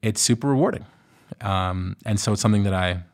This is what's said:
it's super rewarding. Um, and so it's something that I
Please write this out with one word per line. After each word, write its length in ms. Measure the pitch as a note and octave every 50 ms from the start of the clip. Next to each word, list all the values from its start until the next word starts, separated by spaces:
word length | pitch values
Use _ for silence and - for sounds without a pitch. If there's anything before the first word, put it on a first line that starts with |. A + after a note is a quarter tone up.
it's 200 | - A2 G#2+ -
super 260 | - - A#2+ A2+ C3 C#3
rewarding. 380 | C#3 C3 C#3 C#3+ - - G#2+ - _ _ _ _ _ _ _ _ - _
Um, 560 | - G2+ G2 F#2+ F#2 F#2 F#2 F#2 F#2 F#2 G2 _ -
and 120 | - G#2+ G2+
so 140 | - -
it's 100 | G#2 G2
something 220 | - A#2 G#2+ G#2 G2+
that 100 | G2+ F#2+
I 300 | F#2 F#2 F2+ F2+ F2+ F2 -